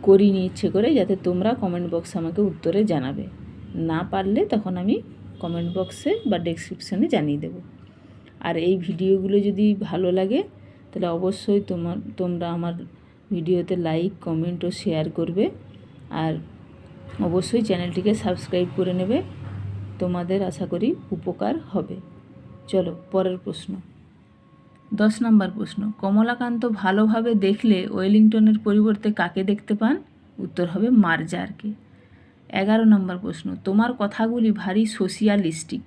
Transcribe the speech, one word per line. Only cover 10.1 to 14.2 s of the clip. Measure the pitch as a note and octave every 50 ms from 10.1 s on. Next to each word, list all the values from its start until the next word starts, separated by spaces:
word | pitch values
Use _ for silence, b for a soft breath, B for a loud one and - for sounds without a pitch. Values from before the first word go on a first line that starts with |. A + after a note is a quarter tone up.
লাগে, | F3+ F#3+ F#3+ G3 A#3 D#4 G#4+ - B B B B B B B B
তাহলে | - - F#3
অবশ্যই | F3 E3+ E3+ F#3 F#3 G#3 - - - G3+ G3+
তোমার, | G3 - F#3 E3+ E3+ E3+ F3 - - - -
তোমরা | - F3+ F3 F3 E3+ F3 E3+
আমার | E3+ E3+ E3+ E3+ E3+ F3 - - b b b b b b b -
ভিডিওতে | G#3 E3+ D#3+ E3 F#3 F3 F3 - F#3
লাইক, | F3 E3+ D#3+ D#3+ D#3+ F3 G3+ G3 -